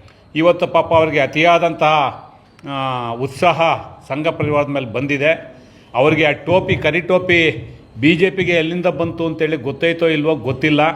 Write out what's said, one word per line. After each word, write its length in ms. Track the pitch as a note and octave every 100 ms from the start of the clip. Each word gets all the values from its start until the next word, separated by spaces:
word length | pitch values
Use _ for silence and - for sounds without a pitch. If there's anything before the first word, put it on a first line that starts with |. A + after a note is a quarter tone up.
| - - _ D3+
ಇವತ್ತು 320 | E3+ F3 E3+
ಪಾಪ 260 | E3+ -
ಅವ್ರಿಗೆ 260 | E3 D#3+ D3
ಅತಿಯಾದಂತಹ, 1080 | C3+ D3+ E3+ E3+ E3+ D#3 D3+ D#3 C3 - - - _ _ C#3+
ಆ, 400 | C#3 C3+ B2+ A#2
ಉತ್ಸಾಹ 500 | A#2+ C3+ - F3 D3+ E3 A#2+ - - -
ಸಂಘ 200 | C#3 D#3+
ಪರಿವಾರದ 400 | D#3 D3 D3 C#3
ಮೇಲೆ 180 | C#3 B2
ಬಂದಿದೆ. 760 | A2 C#3 C#3+ D3 E3 - - - - - A#2+
ಅವ್ರಿಗೆ 300 | D3 D#3 D3+
ಆ 60 |
ಟೋಪಿ, 440 | C#3+ - F3+ F#3 F#3
ಕರಿ 260 | D3+ E3
ಟೋಪಿ 720 | F3 F#3 F3+ F3 D#3+ A#2 - - - A2
ಬಿ 160 | C#3+ E3+
ಜೆ 140 | F#3
ಪಿಗೆ 220 | F#3+ F3
ಎಲ್ಲಿಂದ 340 | E3+ D#3+ F3+ F3
ಬಂತು 400 | D3+ E3+ E3 E3
ಅಂತೇಳಿ 320 | D#3+ D#3 D#3
ಗೊತ್ತೈತೋ 500 | B2 C3+ E3+ E3 E3
ಇಲ್ವೋ 280 | D#3 D3+ D3+
ಗೊತ್ತಿಲ್ಲ. 460 | A2+ C3 D#3 D3 D#3